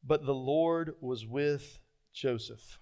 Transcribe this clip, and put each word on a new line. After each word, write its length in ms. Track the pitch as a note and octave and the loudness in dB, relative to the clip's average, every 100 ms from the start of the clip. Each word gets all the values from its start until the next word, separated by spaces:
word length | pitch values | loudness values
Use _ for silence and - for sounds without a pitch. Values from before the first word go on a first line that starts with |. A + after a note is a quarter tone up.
"But 200 | C3+ D3+ | 2 2
the 100 | C#3 | 2
Lord 600 | C3+ C3 D3+ E3 E3 D#3+ D3+ | -2 2 4 4 4 0 -6
was 260 | B2+ B2+ A2 | -4 -4 -4
with 520 | B2+ D3 C#3+ - - _ _ _ | 0 2 0 -4 -16 _ _ _
Joseph." 680 | - C3+ A#2+ - A2+ - - | -2 0 0 -4 -12 -16 -16